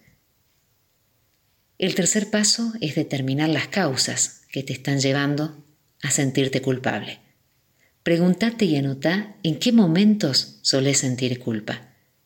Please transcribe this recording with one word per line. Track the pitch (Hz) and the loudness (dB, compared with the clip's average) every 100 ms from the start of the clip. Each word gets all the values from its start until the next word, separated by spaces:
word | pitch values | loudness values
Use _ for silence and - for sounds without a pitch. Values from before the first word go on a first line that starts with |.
| _ _ _ _ _ _ _ _ _ _ _ _ _ _ _ _ _ _ | _ _ _ _ _ _ _ _ _ _ _ _ _ _ _ _ _ _
El | 185 - | -2 0
tercer | 175 214 208 | 0 0 0
paso | 208 208 - 233 220 | 0 0 0 -4 -4
es | 151 | -4
determinar | 160 151 139 131 139 156 | -2 -2 -2 -2 0 0
las | 147 - | 0 -2
causas | 202 165 123 - - - - _ | -2 -2 0 -4 -2 -4 -6 _
que | 135 | -10
te | 135 | -8
están | 127 - 139 | -6 -2 0
llevando | 135 139 143 147 156 - - _ _ _ | 2 2 0 -2 -4 -8 -20 _ _ _
a | 139 | -4
sentirte | - 139 139 131 131 | -2 0 0 0 0
culpable. | 135 127 123 117 - - _ _ _ _ _ _ _ _ | -2 -2 -2 -4 -8 -14 _ _ _ _ _ _ _ _
Pregúntate | - 170 180 180 226 233 196 | 0 2 4 2 0 0 0
y | 143 | 2
anotá | 139 135 156 190 208 - | 0 -2 0 -2 -4 -6
en | 170 151 | -4 0
qué | 247 | 4
momentos | 226 180 165 214 208 151 123 - - | 4 6 6 4 4 2 0 -2 -6
solés | - 135 135 139 | 0 2 2 2
sentir | 135 123 127 123 | 0 -2 -2 -2
culpa. | - 110 107 - - _ _ _ | -4 -6 -6 -10 -12 _ _ _